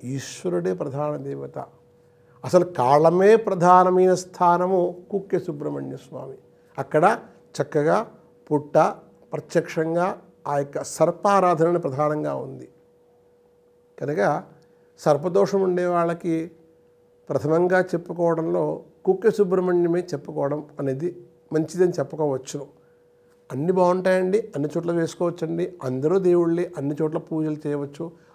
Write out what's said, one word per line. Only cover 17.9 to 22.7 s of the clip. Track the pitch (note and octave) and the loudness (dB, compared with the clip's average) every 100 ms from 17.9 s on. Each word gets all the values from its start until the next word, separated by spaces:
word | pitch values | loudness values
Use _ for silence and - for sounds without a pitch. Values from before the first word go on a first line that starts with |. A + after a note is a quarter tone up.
| E3+ F3 E3+ E3+ E3 E3 F3 D3+ - - _ | -4 -4 -2 0 0 0 0 -2 -4 -10 _
కుక్కే | - F#3+ A3+ | 0 2 2
సుబ్రహ్మణ్యమే | G3+ F#3+ F#3+ F3+ F3 F3 F3 | 4 2 2 2 2 2 0
చెప్పుకోవడం | F3 C#3 - D3+ C#3+ D3+ D3+ - | -2 -8 -6 -4 -2 -4 -8 -6
అనేది | C#3 C3+ F3 - - _ - | -4 -4 -6 -8 -18 _ -6
మంచిదని | D#3 D#3 F3 F#3 | -4 -2 0 0
చెప్పుకోవచ్చును. | F3 C3+ D#3 D3+ C3 - D3 C3+ | 0 -6 -4 -2 -2 -6 -12 -14